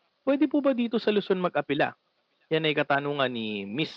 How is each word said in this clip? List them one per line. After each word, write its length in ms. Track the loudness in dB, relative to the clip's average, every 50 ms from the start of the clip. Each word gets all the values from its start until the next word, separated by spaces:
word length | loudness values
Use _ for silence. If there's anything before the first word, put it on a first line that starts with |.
| _ _ _ _
Pwede 240 | -2 0 2 2 2
po 160 | 2 2 2
ba 100 | 2 2
dito 240 | 2 2 0 0 0
sa 140 | 0 0 2
Luzon 320 | 0 2 0 0 0 0
mag-apela? 520 | 0 -2 -2 -2 -2 0 0 0 0 -2 -4 _ _ _ _ _ _ _ _ _ _ -2
Yan 160 | 0 2 2
ay 80 | 2 2
katanungan 560 | 2 2 2 0 0 0 0 0 0 0 0
ni 320 | -2 -2 -4 -4 -4 -6
Miss 320 | -6 -6 -4 -4 -4 -4 -6